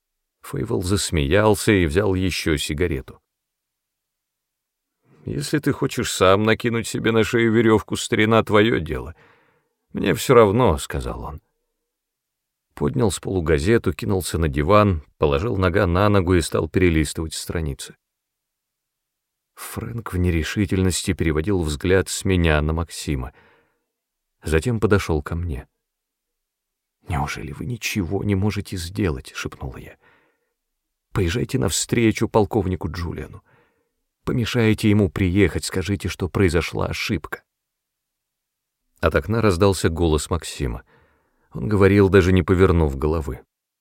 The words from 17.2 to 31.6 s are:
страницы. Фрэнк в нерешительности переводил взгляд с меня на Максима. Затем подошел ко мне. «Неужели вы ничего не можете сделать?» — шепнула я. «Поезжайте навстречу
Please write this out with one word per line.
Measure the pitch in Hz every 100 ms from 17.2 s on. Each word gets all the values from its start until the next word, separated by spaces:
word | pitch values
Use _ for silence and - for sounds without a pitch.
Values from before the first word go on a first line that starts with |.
| 80
страницы. | - - 85 78 67 - - _ _ _ _ _ _ _ _ _ _ _ _ _ _ _
Фрэнк | - - - 110 117 98
в | 92
нерешительности | 90 82 78 110 95 95 92 - -
переводил | 87 80 76 80 95
взгляд | 78 71 92 95 87
с | -
меня | 95 92 82 76
на | 76
Максима. | 80 80 - - 69 64 - _ _ _ _ _ _ _ _ _ _
Затем | - 78 123 113
подошел | 104 98 - 80
ко | - 87
мне. | 85 64 - _ _ _ _ _ _ _ _ _ _ _ _ _ -
«Неужели | 78 71 - -
вы | 71 80
ничего | 120 - 110 85 98
не | 104
можете | 98 107 101 - 95
сделать?» — | 85 101 95 67 -
шепнула | - - - 67 -
я. | - - _ _ _ _ _ _ _ _ _ _ _
«Поезжайте | - 87 110 -
навстречу | 131